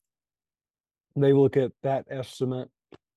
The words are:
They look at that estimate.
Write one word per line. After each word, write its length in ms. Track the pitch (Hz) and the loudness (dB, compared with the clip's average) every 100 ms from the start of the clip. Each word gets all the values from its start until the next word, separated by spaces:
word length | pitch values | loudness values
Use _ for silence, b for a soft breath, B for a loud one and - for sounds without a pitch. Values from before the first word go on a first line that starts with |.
| _ _ _ _ _ _ _ _ _ _ _ - | _ _ _ _ _ _ _ _ _ _ _ -2
They 180 | 139 | 2
look 240 | 139 135 139 | 4 4 2
at 140 | 127 - | -2 -4
that 220 | 139 135 - | -6 -6 -6
estimate. 600 | 135 127 - 127 127 127 _ _ - _ | -12 -14 -8 -6 -6 -10 _ _ -20 _